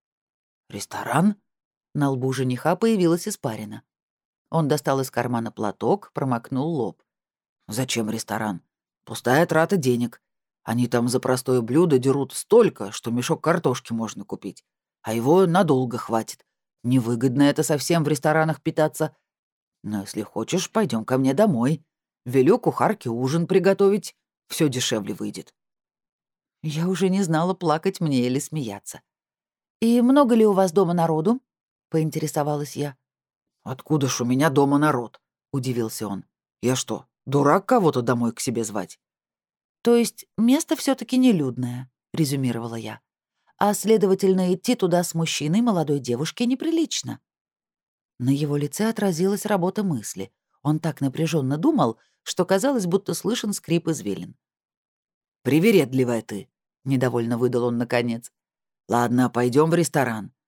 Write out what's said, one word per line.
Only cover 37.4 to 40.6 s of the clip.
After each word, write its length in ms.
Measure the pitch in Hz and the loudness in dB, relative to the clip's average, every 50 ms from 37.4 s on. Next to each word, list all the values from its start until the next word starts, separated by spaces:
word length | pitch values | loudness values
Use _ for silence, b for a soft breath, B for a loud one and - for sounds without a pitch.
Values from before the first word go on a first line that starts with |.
| 139 143 160 196 - | 4 4 4 2 2
кого-то 360 | - 254 240 185 151 135 127 | 2 2 4 4 2 2 2
домой 300 | 117 123 123 120 120 117 | 0 0 0 0 0 -2
к 80 | - - | -4 -4
себе 240 | - 139 117 117 113 | -6 -4 -4 -4 -4
звать?» 340 | 107 101 107 90 - - - _ _ _ _ _ _ _ _ _ _ _ _ _ _ _ _ | -4 -6 -8 -8 -10 -12 -20 _ _ _ _ _ _ _ _ _ _ _ _ _ _ _ _
«То 140 | - 233 240 | 2 4 4
есть 300 | 240 233 - - - - _ _ - | 4 2 0 -4 -10 -18 _ _ 0
место 380 | 226 233 262 311 | 4 4 4 2